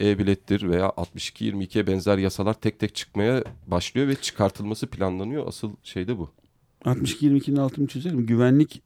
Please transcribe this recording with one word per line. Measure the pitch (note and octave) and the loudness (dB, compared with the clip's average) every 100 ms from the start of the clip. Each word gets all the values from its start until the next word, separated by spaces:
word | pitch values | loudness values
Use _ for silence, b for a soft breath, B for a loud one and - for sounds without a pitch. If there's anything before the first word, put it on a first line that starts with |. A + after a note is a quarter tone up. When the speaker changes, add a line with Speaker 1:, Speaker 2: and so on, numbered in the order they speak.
Speaker 1:
e-bilettir | G#2 G2 G2 G2 - G2+ G2 | 2 2 2 0 0 0 2
veya | F2 F#2+ - | 2 2 -2
altmış | E2+ - - | -6 -8 -12
iki | - | -6
yirmi | A2 G2+ | -4 -4
ikiye | F#2+ G#2+ G2 | -2 -2 0
benzer | F#2+ F#2 G2 | 0 2 2
yasalar | F#2+ - G2 | 2 0 -2
tek | A2 A2 - | 0 -2 -2
tek | G#2+ | -4
çıkmaya | - - G2+ G#2+ C3 - - - | -6 -8 0 2 0 -2 -10 -4
başlıyor | F2+ - B2 C#3 | -2 -2 0 0
ve | |
çıkartılması | C3+ - - G2+ - G#2 A2 - | 0 -4 0 0 0 -8 -6 -8
planlanıyor. | - F#2+ F#2 G2+ D3 - | -4 -2 -2 -6 -6 -6
Asıl | - A2 G2+ | -8 -10 -12
şey | - F#2+ F#2 | -12 -8 -6
de | A#2 | -6
bu. | D#2 _ _ _ _ _ | -8 _ _ _ _ _
Speaker 2:
Altmış | F3 C3+ C3+ | -2 -2 -2
iki | - | 0
yirmi | D3 C#3 | 4 4
ikinin | C#3 C#3 | 2 0
altını | C3+ C#3 C#3 | 0 -2 -4
çizelim. | B2+ E3+ D3 A2+ | -4 -4 -2 2
Güvenlik | A#2 B2 C#3 D3+ - | 4 6 6 4 -2